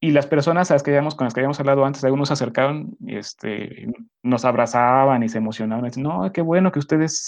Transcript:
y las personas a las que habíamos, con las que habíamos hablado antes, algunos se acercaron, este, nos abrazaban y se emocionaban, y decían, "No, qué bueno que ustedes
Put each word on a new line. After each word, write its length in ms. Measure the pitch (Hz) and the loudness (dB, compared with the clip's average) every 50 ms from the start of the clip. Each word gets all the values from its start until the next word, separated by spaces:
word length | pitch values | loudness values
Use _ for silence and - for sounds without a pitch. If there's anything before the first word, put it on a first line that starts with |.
y 100 | - 160 | 2 4
las 140 | 151 143 139 - | 4 4 2 4
personas 440 | - 151 143 165 165 175 180 - | 0 0 2 2 2 2 2 2
a 40 | 165 | 2
las 60 | 143 143 | 2 2
que 80 | - | 2
habíamos, 220 | 143 143 143 151 156 | 2 2 2 0 -4
con 100 | - 131 | -4 -4
las 80 | 123 113 | -4 -2
que 60 | 123 | -2
habíamos 180 | 127 135 147 - | -2 -2 -2 -2
hablado 260 | 143 139 139 139 139 | 0 2 4 4 4
antes, 180 | 139 143 - - | 2 0 0 0
algunos 260 | 131 135 135 143 139 | 0 2 2 0 0
se 40 | 151 | 0
acercaron, 640 | 131 123 117 113 - 131 139 147 151 151 - - _ - | -2 -2 -2 0 0 0 0 0 -4 -8 -12 -14 _ -14
este, 800 | - - 104 104 - - _ - - 107 104 107 - - - - - - - - _ _ _ _ | -12 -10 -10 -12 -12 -18 _ -8 -8 -6 -6 -8 -10 -14 -14 -10 -10 -10 -10 -12 _ _ _ _
nos 200 | 127 127 117 123 | 0 0 2 2
abrazaban 760 | 127 120 120 120 117 - 123 120 123 127 131 135 139 135 123 117 | 0 2 2 0 0 2 2 4 4 4 4 4 4 4 2 0
y 60 | 110 | -2
se 80 | 113 113 | -2 -2
emocionaban, 460 | 110 110 110 - 110 110 110 117 123 | -4 -4 -4 -6 -6 -4 -4 -4 -4
y 40 | 120 | -6
decían, 140 | 123 131 135 | -6 -4 -4
"No, 280 | 147 165 185 185 190 | -4 -4 -2 -4 -4
qué 100 | 190 - | -2 -2
bueno 300 | 170 160 165 180 185 185 | -2 2 2 4 4 2
que 80 | 175 151 | 2 0
ustedes 400 | 143 - - 156 156 160 - - - | -2 0 0 0 0 0 -2 -6 -8